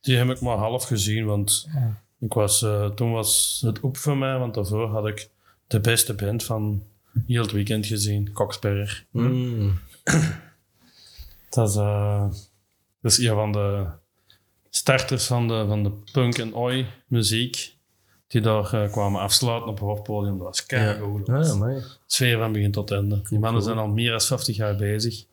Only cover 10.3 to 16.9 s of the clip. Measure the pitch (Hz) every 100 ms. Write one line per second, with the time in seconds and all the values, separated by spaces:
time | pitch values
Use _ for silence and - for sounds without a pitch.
10.3 | - - _ _ _ _ _ - - -
11.3 | - - - 110 104 104 104 104 101 101
12.3 | 85 - _ _ _ _ _ 117 - 120
13.3 | 107 107 104 101 101 92 80 _ _ _
14.3 | - _ _ _ - - 131 - 127 -
15.3 | 120 117 113 104 107 101 101 - 139 123
16.3 | 117 113 107 123 127 127